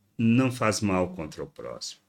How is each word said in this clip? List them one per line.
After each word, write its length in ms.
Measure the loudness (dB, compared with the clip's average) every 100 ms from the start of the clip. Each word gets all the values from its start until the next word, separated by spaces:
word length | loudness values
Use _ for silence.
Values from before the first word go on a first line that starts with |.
| _ 0
não 320 | 4 4 2
faz 300 | 0 0 2
mal 300 | 2 2 0
contra 340 | -4 -10 -10
o 40 | -12
próximo. 520 | -12 -12 -12 -14 -16